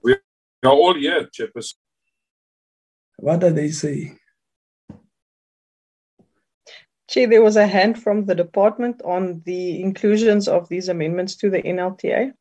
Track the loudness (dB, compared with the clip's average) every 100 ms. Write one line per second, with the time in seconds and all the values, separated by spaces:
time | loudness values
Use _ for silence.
0 | 2 0 _ _ _ _ 4 6 4 2
1 | -2 -2 -6 -10 -12 -10 -14 -16 _ _
2 | _ _ _ _ _ _ _ _ _ _
3 | _ -8 -2 0 2 0 -4 -6 -6 -6
4 | -10 -16 _ _ _ _ _ _ _ -20
5 | _ _ _ _ _ _ _ _ _ _
6 | _ _ _ _ _ _ _ -20 _ _
7 | _ 0 4 6 6 6 4 4 2 0
8 | -2 -2 -2 -2 -2 2 0 0 -8 -6
9 | -6 -4 -4 -8 -10 -8 -6 -6 -6 -2
10 | 0 2 2 2 2 -2 -2 -8 -6 -4
11 | -4 -4 -6 -4 -2 -2 -4 -6 -6 -6
12 | -4 -2 -4 -8